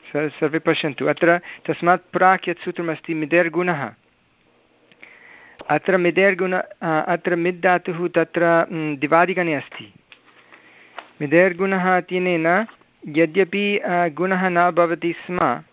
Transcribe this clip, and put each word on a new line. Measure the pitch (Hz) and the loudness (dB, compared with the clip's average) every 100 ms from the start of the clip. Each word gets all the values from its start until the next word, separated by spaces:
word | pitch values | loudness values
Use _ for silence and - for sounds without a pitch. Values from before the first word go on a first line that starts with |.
| - 147 | -8 -6
स-, | |
सर्वे | 151 - 151 160 | -6 -2 -2 -2
पश्यन्तु, | 165 160 160 131 139 | -2 -2 -2 -4 -2
अत्र | 143 170 175 | 2 2 2
तस्मात् | - - - 156 170 180 _ | 0 -18 -8 -2 2 2 _
प्राक् | 180 185 185 185 | 2 2 2 -2
यत् | 170 | -8
सूत्रमस्ति | - 175 170 151 - | -8 -8 -6 -8 -6
मिदेर्गुणः, | 160 151 165 170 160 180 160 127 107 _ _ _ _ _ _ _ _ _ _ - - - - - - - | -6 0 2 2 0 -2 -2 -6 -12 _ _ _ _ _ _ _ _ _ _ -20 -20 -20 -20 -20 -20 -4
अत्र | 151 - 185 | -2 2 2
मिदेर्गुण-, | 175 160 196 185 185 | 2 2 2 2 -2
अ, | 185 - - 175 156 156 | -2 -6 -8 -2 -2 0
अत्र | 170 185 175 | -2 -2 -2
मिद् | 170 180 | -2 0
धातुः | 185 180 175 170 175 | 0 0 0 -6 -2
तत्र, | 170 160 - 170 165 - | -2 -2 0 2 4 2
उम्, | 170 156 147 | -4 -6 -4
दिवादिगणे | 139 165 175 180 170 | 2 4 2 0 -2
अस्ति। | 147 - - 107 _ _ - _ _ _ - _ - - - - _ | -2 -6 -18 -20 _ _ -20 _ _ _ -20 _ -20 -20 -20 -20 _
मिदेर्गुणः | 147 156 185 170 196 190 180 185 | 2 4 4 2 -2 0 2 0
इत्यनेन | 175 180 185 175 160 180 220 - _ _ 202 | 0 -4 -2 0 2 0 -2 -10 _ _ -6
यद्यपि, | 147 165 160 185 196 202 202 | 0 0 2 0 0 -2 -2
अ, | - 175 175 | -2 -2 -2
गुणः | 143 180 190 185 | -2 -2 0 0
न | 175 175 | 2 2
भवति | 165 170 165 170 | 2 0 0 -4
स्म | 165 - 180 165 123 160 | -6 -8 -2 0 -2 -6